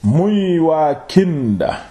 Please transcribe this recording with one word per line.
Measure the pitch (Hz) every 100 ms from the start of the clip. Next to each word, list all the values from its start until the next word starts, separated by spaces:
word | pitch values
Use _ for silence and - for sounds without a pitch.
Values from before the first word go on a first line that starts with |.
muy | 104 139 196 208 190 175
waa | 165 156 151 139 -
Kinda. | - 190 156 120 98 78 - -